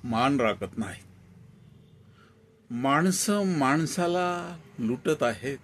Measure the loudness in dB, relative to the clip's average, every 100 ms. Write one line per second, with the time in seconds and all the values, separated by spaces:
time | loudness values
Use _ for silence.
0 | -2 0 2 2 2 0 -6 -6 -8 -10
1 | -20 -20 -20 -20 -20 -20 -20 -20 -20 -20
2 | -20 -20 -20 -20 -20 _ _ -2 2 4
3 | 4 2 0 0 0 2 2 2 0 0
4 | 0 2 0 -2 -8 -14 -16 -4 -2 0
5 | 0 0 0 -2 -6 -8